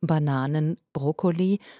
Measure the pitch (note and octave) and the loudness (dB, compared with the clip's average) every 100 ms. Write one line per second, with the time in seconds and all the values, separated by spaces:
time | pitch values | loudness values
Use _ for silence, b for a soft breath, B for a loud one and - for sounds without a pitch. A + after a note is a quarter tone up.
0 | E3 D#3 D3 C3+ C3+ D3+ D3+ E3 _ D3 | 0 2 2 0 0 0 -2 -4 _ -4
1 | C#3 D#3+ F#3 E3+ F#3 G3+ B | -2 0 0 2 0 0 B